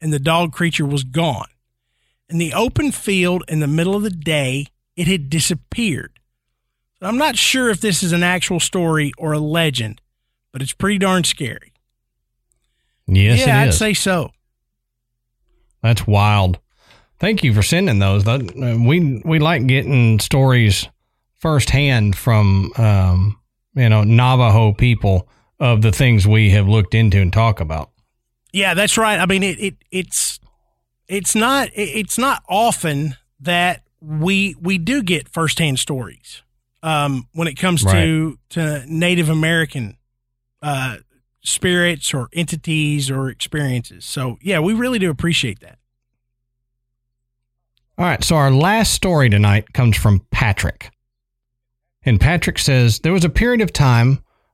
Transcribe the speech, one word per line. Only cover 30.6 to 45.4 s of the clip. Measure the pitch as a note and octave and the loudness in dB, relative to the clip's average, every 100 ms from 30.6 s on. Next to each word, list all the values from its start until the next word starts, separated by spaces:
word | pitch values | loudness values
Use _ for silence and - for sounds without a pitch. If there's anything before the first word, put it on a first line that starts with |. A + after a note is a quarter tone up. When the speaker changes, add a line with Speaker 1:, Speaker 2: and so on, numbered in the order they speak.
| _ _ _ _ - | _ _ _ _ -10
Speaker 1:
it's | G3 F3+ | -8 -4
not, | G#3+ A#3 C#4 A3+ | 0 0 0 -4
it, | G3+ F#3 A3 | -6 -6 -6
it's | G3 - | -6 -4
not | C4+ B3 - | -2 -4 -4
often | F#3+ A#3 - E3 C#3 D3+ C3 _ _ | 0 0 -2 -4 -4 -6 -8 _ _
that | C#3 F3 F3+ - _ _ | -4 0 0 -4 _ _
we, | D#3 D#3 E3+ G3 G3+ - | -10 -4 0 0 -2 -4
we | F3 F#3+ | -4 -2
do | E3 C#4 | -2 -2
get | F#3 D#3+ - | -2 -4 -4
firsthand | E3 D#3 - D#3 B2+ | -4 -4 -2 -2 -2
stories, | - C3+ G2 A#1+ - - _ _ _ _ | -4 -8 -10 -16 -20 -20 _ _ _ _
um, | D#3+ D3+ C#3+ C3 - | -6 -2 -2 -4 -8
when | D#3+ E3 | -6 -6
it | C3 | -4
comes | F#3 E3 | -2 0
Speaker 2:
Right. | G2 E3+ | 2 2
Speaker 1:
to, | D#3+ D#3+ D#3+ - _ | 2 0 -2 -6 _
to | E3+ D#3 D3 C3+ | -4 -4 -4 -6
Native | D#3+ F3 F3 D#3 | -2 0 2 0
American, | D#3 D#3+ E3 D3+ C#3 G#2 - _ _ _ _ _ _ | 0 0 -2 -2 -6 -10 -12 _ _ _ _ _ _
uh, | D3+ C3+ C3 G#2 _ _ _ _ | -8 -6 -6 -10 _ _ _ _
spirits | - - F#3 F3+ F3 D#3 - | -8 -4 0 2 0 -2 -6
or | C#3 A#2+ | -6 -6
entities | E3+ D#3+ D#3+ - D#3 D3 D3 C3+ | -6 -4 -6 -4 -2 -2 -2 -4
or | C3+ C3 | -4 -6
experiences. | - - D3+ C#3 B2 - F2+ - | -8 -8 -4 -4 -4 -6 -14 -12
So, | D3+ B2+ G#2 | -8 -8 -8
yeah, | F#3 E3+ | -4 -2
we | F3 | 0
really | A3+ B3 A#3+ | 0 -2 -2
do | F3+ | -2
appreciate | C3 E3+ - | -2 -2 -2